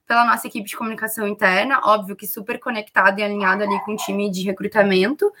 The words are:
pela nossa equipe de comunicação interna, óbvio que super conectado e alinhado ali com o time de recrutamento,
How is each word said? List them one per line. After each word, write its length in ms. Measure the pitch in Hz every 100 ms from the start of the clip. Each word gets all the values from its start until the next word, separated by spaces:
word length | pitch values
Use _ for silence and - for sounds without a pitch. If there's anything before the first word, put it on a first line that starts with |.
| -
pela 180 | 233
nossa 220 | 240 226 240
equipe 220 | 233 202
de 80 | -
comunicação 520 | 226 208 214 226 202
interna, 520 | 208 196 190 254 277
óbvio 320 | - 214 190 202
que 100 | 208
super 320 | 220 202 233
conectado 600 | 254 220 - 214 190 196
e 40 |
alinhado 400 | 208 208 190 202
ali 160 | 202 202
com 120 | -
o 40 | 214
time 340 | - 196 202
de 120 | 185
recrutamento, 880 | 190 190 202 214 202 185 202 302 415 -